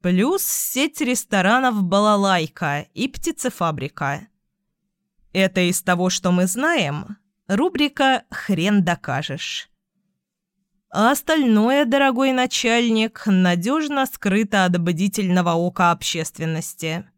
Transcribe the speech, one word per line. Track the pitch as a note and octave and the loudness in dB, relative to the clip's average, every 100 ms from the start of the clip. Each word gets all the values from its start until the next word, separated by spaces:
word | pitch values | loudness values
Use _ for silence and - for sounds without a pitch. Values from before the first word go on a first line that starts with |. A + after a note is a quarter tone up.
Плюс | F3+ F3+ A#3+ F#4+ | 0 2 2 0
сеть | - - - B3+ D#4 - | -2 -4 -4 -2 -2 -2
ресторанов | C4 B3 - G3+ F#3 A#3+ C4 G#3+ | -2 -2 -2 0 2 2 2 0
«Балалайка» | F3+ G3 G#3+ G#3 G3 F#3 D#3+ - D#3+ C#3+ - - | 0 2 4 2 2 0 -2 -4 -4 -4 -6 -6
и | C4 | -6
«Птицефабрика». | - - D#4+ B3+ - E3+ D3+ C3+ - C#3 C#3+ G3 _ _ _ _ _ _ _ _ _ _ | -4 -8 -4 -6 -2 -4 -4 -8 -6 -6 -6 -12 _ _ _ _ _ _ _ _ _ _
Это | F#3 F#3+ F#3 F3 | 0 0 2 0
из | F3 | 0
того, | - F3 F#3 | -2 0 0
что | - F#3 | -2 0
мы | F3+ F#3 | 2 0
знаем, | G3 D4+ E4 D#3 D3 - G#3 _ _ - | 0 0 0 -2 -6 -10 -16 _ _ -4
рубрика | G3+ F4 E4+ D4 - C4+ C4 - | 0 0 0 -4 0 0 0 -4
«Хрен | - - F3+ F3+ G#3 | -14 -4 0 2 2
докажешь». | F3 E3+ - C3 D3+ C3+ - - - _ _ _ _ _ _ _ _ _ _ _ _ - | 2 -2 -4 -6 -6 -10 -10 -12 -14 _ _ _ _ _ _ _ _ _ _ _ _ 0
А | A3 | 2
остальное, | C#4+ - D#4+ C4 G#3+ A3 C#4 | 2 0 2 4 4 4 2
дорогой | C4 C4+ C#4 A#3+ C4+ | 2 2 2 2 0
начальник, | B3+ B3+ - A#3 A#3 A#3+ A3 A3 - A3 | 2 0 0 0 2 2 2 0 -2 2
надёжно | F#3+ F3+ F3 F#3+ D4+ D4+ C#4+ C4 | 4 4 2 0 -2 -2 -2 -2
скрыто | - G3+ G3 G#3+ G3+ | -2 -2 0 0 2
от | F#3 F3 | 2 2
бдительного | E3+ E3 G3 G3+ F#3+ F3+ F3 | 0 0 -2 -2 0 2 2
ока | E3+ F3 - F3 | 0 -2 2 2
общественности. | E3+ - E3+ D#3+ - D#3+ D#3+ D#3 - D#3+ E3 F#3+ | 2 -4 -6 -8 -6 -6 -6 -8 -8 -6 -6 -10